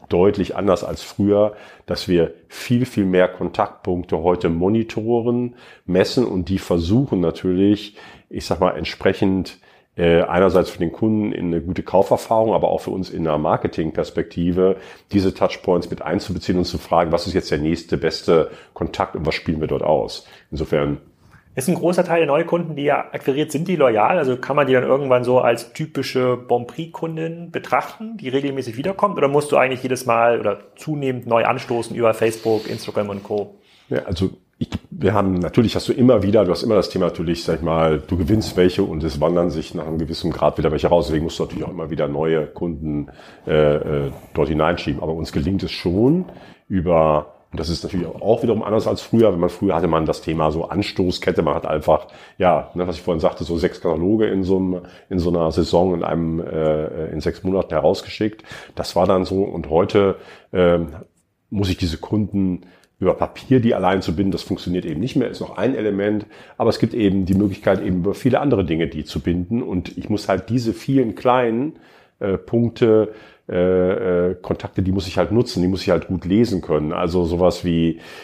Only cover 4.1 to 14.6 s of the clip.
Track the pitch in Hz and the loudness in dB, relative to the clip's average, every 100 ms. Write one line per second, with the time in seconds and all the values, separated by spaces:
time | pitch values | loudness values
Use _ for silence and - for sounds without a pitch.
4.1 | 82 85 90 87 82 92 113 110 - 110 | -2 0 2 0 0 2 0 -2 -4 -2
5.1 | 120 117 120 120 - - - - 90 104 | 0 0 -2 -2 -8 -20 -16 -2 2 2
6.1 | - 107 95 90 95 - 87 82 117 139 | 2 0 0 -2 -4 0 0 2 2 2
7.1 | 98 85 - 92 92 101 104 - - - | 0 0 0 -2 2 4 2 -2 -18 -20
8.1 | - - - - 85 90 - 82 - 98 | -20 -14 -10 -4 0 0 0 -8 -2 0
9.1 | 95 98 95 85 - _ _ _ - 85 | 2 2 0 -2 -10 _ _ _ 0 4
10.1 | 85 - 87 95 90 85 - 85 - 110 | 4 4 4 4 4 2 0 -4 -2 0
11.1 | 107 104 - 87 85 87 90 - 92 98 | 0 -2 -2 -2 -2 -4 -6 0 2 4
12.1 | 117 - 113 113 87 - - - 95 92 | 2 2 2 4 2 2 0 -4 -6 -6
13.1 | 90 80 76 78 123 - - 80 85 78 | -4 -2 0 0 0 -2 -4 -4 -4 -4
14.1 | - 80 - 87 87 | -4 -6 -2 -2 2